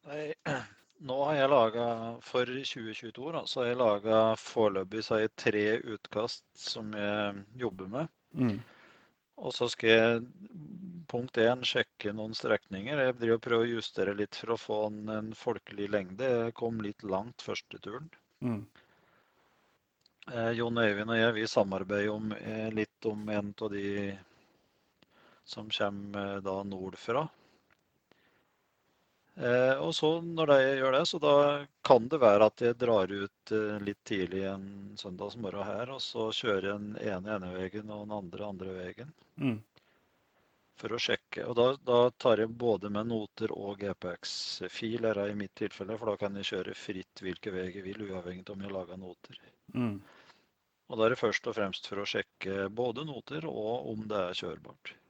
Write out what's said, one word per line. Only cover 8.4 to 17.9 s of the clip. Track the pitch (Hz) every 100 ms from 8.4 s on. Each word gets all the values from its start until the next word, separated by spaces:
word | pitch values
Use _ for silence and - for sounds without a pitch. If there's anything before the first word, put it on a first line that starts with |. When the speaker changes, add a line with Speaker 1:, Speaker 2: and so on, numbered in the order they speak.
| 127 104 - - - - _ _ _ -
Speaker 1:
Og | 135
så | - 120
skal | - 113
jeg, | 113 113 117 123 - 202 202 147 - 185 175 -
punkt | 123 127 -
en, | 113 123
sjekke | 123 131 113 _ 104 107
noen | 110
strekninger. | 110 - 107 _ 95 110 147
Jeg | 131 123
driver | 117 113
og |
prøver | 123 117 117
å | 117
justere | - - 98 101
litt | 104
for | - 113
å | 117
få | - 107 107
en, | 107 107
en | 107 110
folkelig | 110 - 104 - 101 101
lengde. | 104 92 95
Jeg | 131 120 117 -
kom | 117 113
litt | 104 104
langt | 104 95 113 -
første | - 90 - -
turen. | -